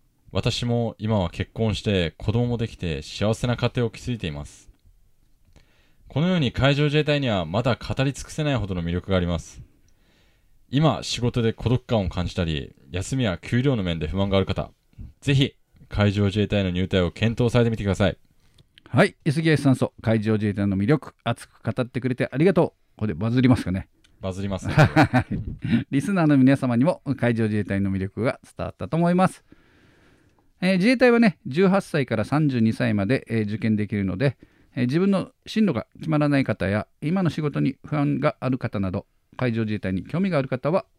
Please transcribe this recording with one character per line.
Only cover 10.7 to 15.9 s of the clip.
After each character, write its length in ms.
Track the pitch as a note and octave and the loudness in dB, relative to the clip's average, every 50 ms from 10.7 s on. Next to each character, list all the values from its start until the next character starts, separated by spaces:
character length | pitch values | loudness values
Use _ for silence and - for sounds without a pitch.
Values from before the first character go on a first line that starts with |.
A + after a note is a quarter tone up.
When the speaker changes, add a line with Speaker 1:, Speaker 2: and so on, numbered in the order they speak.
| - C#3 D#3+ D3+ G#2+ C2+ | 0 2 2 2 2 0
Speaker 1:
仕 200 | - - - - | -4 -6 -6 -2
事 200 | A#2 A#2+ - B2 | -2 -2 0 0
で 120 | A2+ A2+ G#2+ | 0 0 -2
孤 160 | - - A2 | -2 0 0
独 140 | B2+ A#2+ - | 0 0 0
感 220 | - B2 G#2+ F#2+ | 0 0 0 0
を 40 | F2+ | 0
感 180 | - F#2 F2 - | -2 -4 -4 -4
じ 80 | - | -2
た 80 | - F2 | -2 -2
り、 320 | E2 D#2 C#2+ C2 - - _ - C#2 | -2 -2 -4 -6 -10 -14 _ -18 -10
休 240 | C#2+ F#2 G2 - C3+ | -8 -8 -6 -4 -2
み 80 | C3+ B2 | 0 0
や 140 | G#2 E2+ - | 0 -2 -4
給 240 | - - A#2+ A#2+ | -4 -2 -2 0
料 160 | B2+ D3 C3 A2 | 0 0 0 0
の 60 | F#2 | -2
面 160 | F2 E2+ D#2+ | -2 -2 -4
で 80 | D#2 D#2+ | -4 -4
不 100 | F2 G2 | -2 -2
満 120 | G2 G2+ | 0 2
が 60 | F#2+ | 2
あ 40 | F#2+ | 0
る 40 | F#2+ | 0
方、 260 | - F2+ - - - - _ _ _ _ - - - - _ | 0 -2 -4 -6 -8 -12 _ _ _ _ -20 -20 -20 -20 _
ぜ 120 | - C#3 C#3+ | -2 2 4
ひ 220 | C3 C#3 - - _ _ _ _ _ - | 4 2 2 0 _ _ _ _ _ -18
海 240 | - | -8